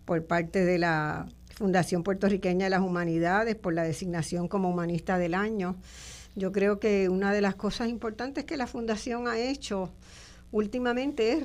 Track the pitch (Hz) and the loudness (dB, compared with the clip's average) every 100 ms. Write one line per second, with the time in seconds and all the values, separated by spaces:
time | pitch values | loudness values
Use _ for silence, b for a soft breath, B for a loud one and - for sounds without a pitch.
0 | - 170 165 170 170 196 180 180 170 160 | -2 -2 0 0 0 2 4 4 2 2
1 | 151 156 185 - - - 202 185 156 180 | 0 -4 -8 -14 -20 -4 2 4 4 0
2 | 175 196 196 196 185 175 190 190 190 175 | 0 2 2 2 2 2 2 2 2 0
3 | 170 165 170 196 226 214 185 170 165 156 | 0 2 2 2 2 -2 -2 0 0 -2
4 | 185 170 151 175 175 202 185 175 170 170 | -4 -4 -2 -2 -2 0 0 0 0 -2
5 | - 185 175 180 214 220 180 185 B B | 0 0 2 0 0 -2 -4 -6 B B
6 | B B B 208 185 196 202 202 214 202 | B B B -6 -2 2 2 2 2 4
7 | 185 185 202 208 202 190 202 - 233 233 | 4 2 2 2 2 0 -4 -2 -4 -4
8 | 226 214 247 277 277 302 240 247 226 214 | -6 -6 -6 -6 -4 -4 -4 -4 -2 -2
9 | 254 240 240 226 247 277 - 202 180 - | -2 -4 -2 -2 -2 -2 -4 -4 -4 -10
10 | B B B B B 214 208 247 240 240 | B B B B B -2 0 0 0 0
11 | 277 285 220 311 | 0 2 2 2